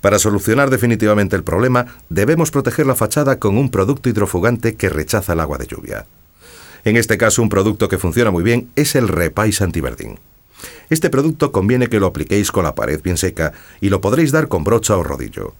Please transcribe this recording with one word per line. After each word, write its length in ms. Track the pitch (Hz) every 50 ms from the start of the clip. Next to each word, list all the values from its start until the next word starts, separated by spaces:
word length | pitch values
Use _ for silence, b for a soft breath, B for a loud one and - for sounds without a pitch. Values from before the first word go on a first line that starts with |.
Para 160 | - 101 98
solucionar 540 | 101 90 107 104 98 - - 110 131 139 135
definitivamente 640 | 131 123 107 117 117 104 113 107 107 104 101 95 -
el 80 | 95 -
problema, 560 | - - 92 117 127 127 123 123 - - - - -
debemos 400 | 80 85 101 123 165 165 165 156
proteger 380 | - 143 - - - - 151
la 80 | 135 127
fachada 420 | - 117 104 - - 147 135 131
con 180 | - - 104 98
un 140 | 110 135 139
producto 400 | - 98 95 107 143 - - 123
hidrofugante 640 | 117 110 - - - 90 85 117 123 120 - 117 113
que 120 | - - 95
rechaza 440 | 76 76 78 - - 107 92 - 87
el 60 | 82
agua 200 | 80 69 71 65
de 80 | 64
lluvia. 400 | - - - - - - 55 - _ _ _ _ _ B B B B B B B B B B B
En 140 | 110 107
este 220 | 117 113 - 113 95
caso, 240 | 113 110 - - 117
un 60 | 101
producto 380 | - 95 95 110 104 - 113
que 120 | 92 95 87
funciona 320 | - 87 80 120 120 110
muy 120 | 92 85 85
bien 280 | 110 117 123 123 - -
es 200 | - 151 156 -
el 120 | 135 120
Repais 540 | 98 85 82 85 - - - 107 110 98 -
Antiverdín. 560 | 101 90 76 87 71 62 58 - 50 53 50 - _ _ _ _ _ _ B B B B B B B B
Este 220 | 156 160 - -
producto 400 | - 131 143 160 156 - 156 139
conviene 360 | - 107 92 101 123 127 123
que 120 | 123 120 107
lo 80 | 98
apliquéis 440 | 90 - 73 76 - - 104 101 -
con 120 | - 98 87
la 100 | 76 69
pared 260 | - - 60 76 80 -
bien 140 | 87 90
seca 360 | 80 - 90 - - 82 78 B B B B B B
y 100 | - 101
lo 120 | 98 92
podréis 300 | - 104 110 147 165 143
dar 160 | 135 160 151
con 160 | - - 87 76
brocha 340 | 98 110 117 110 - 107
o 60 | 92 82
rodillo. 500 | 73 71 64 64 52 - - 50 - -